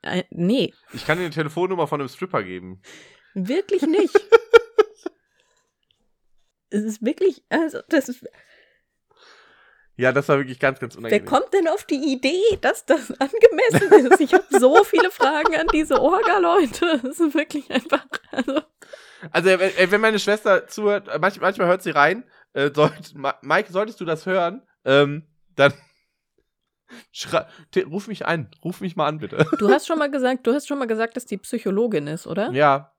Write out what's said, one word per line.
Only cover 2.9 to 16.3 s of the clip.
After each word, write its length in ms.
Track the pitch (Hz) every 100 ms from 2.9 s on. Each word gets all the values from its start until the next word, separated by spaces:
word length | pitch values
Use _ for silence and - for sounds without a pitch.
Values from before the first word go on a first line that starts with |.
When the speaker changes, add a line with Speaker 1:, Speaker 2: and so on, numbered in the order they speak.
| - - _ _ 196
Speaker 1:
Wirklich 460 | 185 302 403 381
nicht. 300 | 285 349 370
Speaker 2:
<laughs> 160 | 403 - 453 - 466 - - 415 _ - _ _ _ _ _ _ _ _ _ _ _ _ _ _ _ _
Speaker 1:
Es 140 | 208
ist 200 | 214 214 226
wirklich, 380 | 311 381 277 _
also, 300 | 294 320 - -
das 200 | 320 262
ist 160 | 247 - _ _ _ _ _ _ _ _ _ _ _ _ _ _ _ _ -
Speaker 2:
Ja, 160 | 123
das 160 | 131 139
war 100 | 143
wirklich 180 | 135 123
ganz, 200 | 139 135
ganz 160 | 117 -
unangenehm. 280 | 113 208
Speaker 1:
Wer 60 | - 381
kommt 140 | 508
denn 140 | 392 330
auf 160 | 381
die 280 | - 285 294
Idee, 280 | 262 262 359 440 403
dass 240 | 254 466 -
das 240 | 311 233
angemessen 1000 | - 277 453 440 311 480 - 381 381 254
ist? 80 | 381
Ich 140 | 294
hab 100 | 359 -
so 340 | 262 254 302
viele 260 | 403 415 392
Fragen 440 | - 359 302 311 311
an 120 | 330
diese 280 | 302 311 269
Orga-Leute. 1000 | 277 370 453